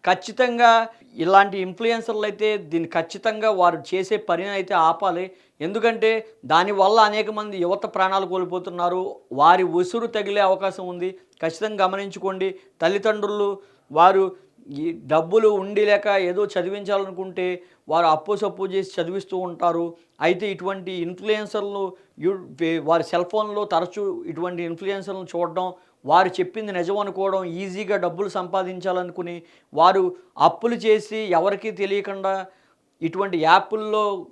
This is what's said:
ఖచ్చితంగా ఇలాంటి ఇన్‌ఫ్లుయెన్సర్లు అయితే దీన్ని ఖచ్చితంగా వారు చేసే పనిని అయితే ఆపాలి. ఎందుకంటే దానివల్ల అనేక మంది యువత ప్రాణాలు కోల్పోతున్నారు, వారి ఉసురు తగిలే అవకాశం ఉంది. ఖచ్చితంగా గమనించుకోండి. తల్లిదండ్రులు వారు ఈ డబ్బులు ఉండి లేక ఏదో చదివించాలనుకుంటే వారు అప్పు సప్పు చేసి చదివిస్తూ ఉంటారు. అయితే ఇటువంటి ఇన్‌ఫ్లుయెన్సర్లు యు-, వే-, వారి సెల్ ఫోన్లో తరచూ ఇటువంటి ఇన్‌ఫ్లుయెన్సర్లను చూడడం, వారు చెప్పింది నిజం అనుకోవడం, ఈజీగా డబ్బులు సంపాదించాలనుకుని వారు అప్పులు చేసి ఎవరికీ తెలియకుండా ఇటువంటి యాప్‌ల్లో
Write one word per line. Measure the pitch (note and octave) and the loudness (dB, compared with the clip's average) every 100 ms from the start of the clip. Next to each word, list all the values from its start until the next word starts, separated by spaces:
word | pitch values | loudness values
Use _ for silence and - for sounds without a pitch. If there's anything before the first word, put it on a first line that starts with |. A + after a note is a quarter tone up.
ఖచ్చితంగా | - F#3 - A3 B3+ A#3 A#3 A3+ A3+ - _ - | 2 0 -2 -2 -2 6 6 6 2 -8 _ -4
ఇలాంటి | E3 F#3+ G3+ G3 | 6 6 6 2
ఇన్‌ఫ్లుయెన్సర్లు | F#3 F3+ A3+ A#3 A3+ G#3+ | -6 -2 0 0 -2 -4
అయితే | G#3+ G#3 G#3+ G#3 | -4 -2 -2 -2
దీన్ని | D#3+ E3 E3 | -2 -4 -2
ఖచ్చితంగా | E3+ D#3+ G3 A3+ G#3+ A3 | -4 -4 -4 -4 0 0
వారు | G3 F3 E3 | 4 4 2
చేసే | - F#3 F#3+ G#3 | -4 -4 -2 -2
పనిని | G#3+ E3+ G3 | 0 -2 -2
అయితే | G3 F#3 F#3+ | -6 -2 2
ఆపాలి. | D#3+ E3 G3 E3+ F#3 - _ _ | 2 2 -2 -2 -6 -12 _ _
ఎందుకంటే | D#3+ G#3 A3+ A3+ A3 A3 A3 _ | -6 0 0 2 0 0 -4 _
దానివల్ల | B2+ D#3 F#3+ G3+ F#3+ A3 | 2 4 4 4 4 6
అనేక | G#3+ G#3+ G#3 | 4 4 -2
మంది | G#3+ G#3+ G3 | -4 -6 -4
యువత | F3 G3 G#3+ | 0 0 -2
ప్రాణాలు | G3 F#3+ F#3+ F#3+ | 0 0 0 -2
కోల్పోతున్నారు, | F#3 F3 F3+ F3+ F3 F3 F3+ F#3+ - _ | -4 -4 -6 -8 -4 -2 -2 -4 -10 _
వారి | C3 D3+ F#3 F3+ | 4 6 6 4
ఉసురు | E3 F3+ A#3 A#3 | 0 0 -2 -4
తగిలే | A3 G3+ G3+ | -4 -2 2
అవకాశం | G3 F#3+ F#3+ F#3 F3+ | 2 2 -2 -6 -10
ఉంది. | F3+ F#3 F#3 _ _ | -8 -8 -8 _ _
ఖచ్చితంగా | E3 E3 G#3+ G#3 | -6 -4 -8 0
గమనించుకోండి. | F#3 F#3+ G3+ G3 F#3 F#3+ F#3+ F#3 _ _ | 0 0 -8 -6 -6 -4 -4 -6 _ _
తల్లిదండ్రులు | E3 G3+ A3 G#3+ G3+ G#3 G3+ G3 - _ _ | 0 2 0 0 -2 -2 -2 -4 -12 _ _
వారు | D3 F3 F#3+ F#3+ F#3 _ _ - | 6 6 6 2 -4 _ _ -16
ఈ | C#3+ E3 E3 A#2+ | -8 -6 -8 0
డబ్బులు | D#3 E3 G#3+ G#3+ | 0 4 4 4
ఉండి | G#3 F#3+ G#3 | 2 -2 0
లేక | G#3 G3+ G#3 G3+ | 4 2 4 0
ఏదో | F3+ F3+ G3+ | 0 -2 -2
చదివించాలనుకుంటే | F#3+ F3 G3+ G3 G3+ F#3+ F3+ F#3+ F3+ F3+ F3+ - _ - | -2 -4 -6 -4 -2 -2 -8 -10 -4 -4 -4 -12 _ -2
వారు | D#3 E3+ | 2 4
అప్పు | D#3 D#3 G#3 | 2 0 -2
సప్పు | G#3 E3+ F#3+ | -2 -4 -4
చేసి | F#3+ F#3+ | -4 -4
చదివిస్తూ | - E3 F#3+ F3+ F#3+ | -4 -4 -4 -6 -6
ఉంటారు. | F3+ E3 F3 E3+ E3+ E3+ _ _ | -6 -2 -2 0 -4 -8 _ _
అయితే | D#3+ F3+ G#3+ | 0 0 -2
ఇటువంటి | F#3+ F3+ G3 F3+ F#3 | -4 -6 -8 -8 -8
ఇన్‌ఫ్లుయెన్సర్లు | E3+ F3+ G3+ G#3+ G#3 G#3+ G3+ G3+ F#3+ F#3 _ _ | -8 -8 -2 -2 -2 -6 -6 -6 -8 -8 _ _
యు-, | D#3 G3 D#3+ | -2 -2 -8
వే-, | B2+ E3 E3 | -4 -2 -2
వారి | D3 E3 | 0 0
సెల్ | D#3+ F3 F3 | 2 -2 -2
ఫోన్లో | G#3+ G#3+ G#3 | -2 -2 -4
తరచూ | - E3+ F3 G#3 G3 F3 - | -2 -2 -2 -4 -6 -6 -10
ఇటువంటి | D3+ F3+ F3 | -8 -6 -6
ఇన్‌ఫ్లుయెన్సర్లను | E3+ E3 F#3+ G3 F#3 F#3+ F3 | -8 -6 -6 -6 -6 -10 -8
చూడడం, | E3+ E3+ E3 F#3 F3+ _ _ | -4 -2 -2 -6 -8 _ _
వారు | B2+ E3 F#3 | 4 4 4
చెప్పింది | F3+ F3+ A3 G#3+ | 2 -4 -4 -6
నిజం | F#3 E3+ G3+ | -4 -2 -2
అనుకోవడం, | G3+ F#3 G3 F#3+ F3+ | -2 -2 -2 -2 -4
ఈజీగా | E3+ G3 F#3 G3 G3+ | -8 -8 -8 -4 -2
డబ్బులు | F3 E3 G3 | -2 -4 -6
సంపాదించాలనుకుని | F#3+ F3+ F#3+ F#3 F#3 F#3 F3+ F3+ F3 F3 F3 E3 _ _ | -4 -4 -4 -4 -6 -4 -4 -4 -8 -10 -12 -16 _ _
వారు | C#3+ E3+ F#3+ F#3 F3+ _ - | 4 4 6 0 -2 _ 2
అప్పులు | D3+ E3+ A#3 A#3 | 2 4 -4 -2
చేసి | G#3+ G#3+ G#3+ A3 G#3+ | 2 2 0 -8 0
ఎవరికీ | E3+ F#3 G3 A3 | 2 2 -2 -6
తెలియకుండా | F#3+ G3 G3+ G3 G3 F#3+ F#3+ F#3+ _ _ _ _ _ | -4 -2 -2 -4 -6 -4 -4 -6 _ _ _ _ _
ఇటువంటి | E3 F3+ G3 F3 | -6 -2 -2 2
యాప్‌ల్లో | D#3 F3+ G3 G#3+ G#3+ G#3+ G#3 G3 - | 6 6 4 -6 -2 0 0 -4 -12